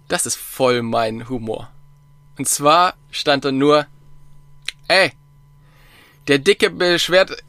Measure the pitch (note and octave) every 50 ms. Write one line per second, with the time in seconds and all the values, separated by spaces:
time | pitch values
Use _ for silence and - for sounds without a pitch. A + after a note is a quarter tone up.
0 | _ - E3+ E3+ - A#2+ - - - - - - C3 B2 B2 A#2+ A#2 A2+ A#2 A#2
1 | A2+ A2 A2+ A2+ A2+ A#2 C3 B2 A#2 G#2+ A2 - A2 - - - - - - _
2 | _ _ _ _ _ - - - C3+ - - - C#3+ D3 D#3 F3 F3+ F#3 - -
3 | _ - - - - D3+ C#3+ C#3 - C#3 C3+ C3+ C#3+ D3 D3+ D3+ C#3+ - - -
4 | _ - - - - - - - - - - - - - - _ - - E3+ F#3+
5 | F#3 C#3+ - _ _ _ _ _ _ _ _ _ _ _ _ _ _ _ _ -
6 | - _ _ _ - - C#3 C#3+ C#3 G3 G#3+ - A3 G3 E3 - F3+ F3+ F3 E3
7 | - - E3+ F#3 F#3+ F#3 - - -